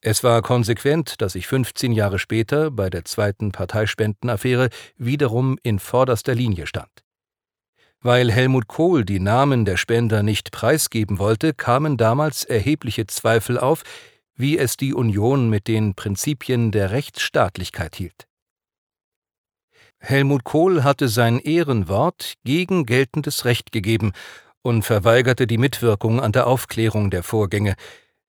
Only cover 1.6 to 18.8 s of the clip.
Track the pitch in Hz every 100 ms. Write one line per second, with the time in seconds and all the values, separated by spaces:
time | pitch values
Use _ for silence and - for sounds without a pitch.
1.6 | 123 - 131 110 101 95 - 110 110 143
2.6 | 156 120 95 87 - - 104 98 107 95
3.6 | 92 104 107 - 107 101 123 107 127 123
4.6 | 127 - - _ 120 143 143 113 131 131
5.6 | - 104 - 123 127 117 - 120 120 92
6.6 | 73 - 92 _ _ _ _ _ _ _
7.6 | _ _ _ _ 120 123 123 110 127 131
8.6 | 117 - 165 170 98 98 95 117 139 131
9.6 | 104 90 - 117 120 107 104 104 - -
10.6 | 110 156 - 113 104 98 101 110 160 151
11.6 | - 123 156 135 113 123 151 - - 117
12.6 | 101 151 123 - 113 - 113 113 - 123
13.6 | 127 165 - - - _ _ _ 131 160
14.6 | 131 - 135 135 120 101 107 139 117 107
15.6 | - 110 107 95 - 98 - 147 - 127
16.6 | 117 104 98 113 147 - - 151 104 -
17.6 | 90 - 80 - 87 _ - _ _ _
18.6 | _ _